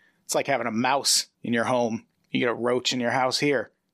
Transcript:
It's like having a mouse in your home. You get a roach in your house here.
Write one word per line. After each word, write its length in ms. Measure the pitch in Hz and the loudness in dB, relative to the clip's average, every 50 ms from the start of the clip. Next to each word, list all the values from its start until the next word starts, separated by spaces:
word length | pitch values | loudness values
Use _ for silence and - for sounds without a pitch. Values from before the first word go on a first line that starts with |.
| _ _ _ _ _ | _ _ _ _ _
It's 100 | - - | -2 -2
like 140 | 151 - 143 | -2 0 0
having 180 | 139 120 117 | 0 0 0
a 60 | 117 | -2
mouse 560 | 107 110 123 127 139 139 110 - - - - _ _ _ - | -2 0 0 2 0 2 2 2 0 0 0 _ _ _ -6
in 100 | 110 120 | -2 0
your 120 | 117 113 | 0 0
home. 400 | 110 127 123 120 113 113 - - _ _ _ _ _ | 0 0 0 0 -2 -2 -6 -10 _ _ _ _ _
You 80 | - 131 | -4 -2
get 80 | 131 120 | 0 0
a 40 | 113 | -2
roach 400 | 113 117 123 127 123 - - 139 | -2 -2 0 0 0 0 -2 -2
in 80 | 127 | 0
your 100 | 120 117 | 0 0
house 260 | 117 131 127 127 120 - | 0 2 0 0 0 0
here. 300 | 143 147 139 117 101 - _ _ _ _ | 0 2 2 0 -2 -4 _ _ _ _